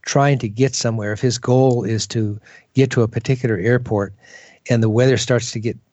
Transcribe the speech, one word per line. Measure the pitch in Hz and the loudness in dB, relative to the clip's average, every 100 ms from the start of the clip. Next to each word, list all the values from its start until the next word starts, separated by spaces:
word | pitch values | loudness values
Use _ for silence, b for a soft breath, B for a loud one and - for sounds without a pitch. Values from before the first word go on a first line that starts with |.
trying | - 147 143 135 | 0 2 2 2
to | 117 | -2
get | 107 131 | 0 0
somewhere, | - 120 113 104 | 0 -4 -4 -4
if | 104 | -2
his | 127 117 | -2 -2
goal | - 127 131 120 | 2 4 4 2
is | 104 110 - | -2 -4 -4
to | 117 107 104 B B B | -4 -4 -6 B B B
get | - 135 | 0 2
to | 127 | 2
a | 113 | 0
particular | - - 127 123 104 | -2 -2 -2 -2 -2
airport | 101 123 123 107 98 - B B B B - | 0 0 0 -4 -4 -8 B B B B -2
and | 120 | 0
the | 110 | 2
weather | 107 131 123 | 4 4 2
starts | - 123 117 | 2 0 -2
to | 117 | -6
get | 110 107 _ | -8 -8 _